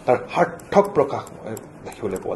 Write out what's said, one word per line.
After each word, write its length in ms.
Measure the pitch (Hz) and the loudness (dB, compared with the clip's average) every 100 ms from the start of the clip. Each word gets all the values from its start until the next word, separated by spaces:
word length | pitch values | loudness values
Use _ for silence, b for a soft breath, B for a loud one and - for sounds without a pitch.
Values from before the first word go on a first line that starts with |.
| - | 0
তাৰ 120 | 123 - | 0 0
সাৰ্থক 520 | 165 175 - - 202 202 156 | 0 0 -2 2 4 4 4
প্ৰকাশ 280 | 135 - - - 110 110 - - - | 2 0 -8 -14 -10 -10 -12 -16 -16
দেখিবলৈ 340 | - 104 92 | -8 -6 -4
পোৱা 120 | - | -4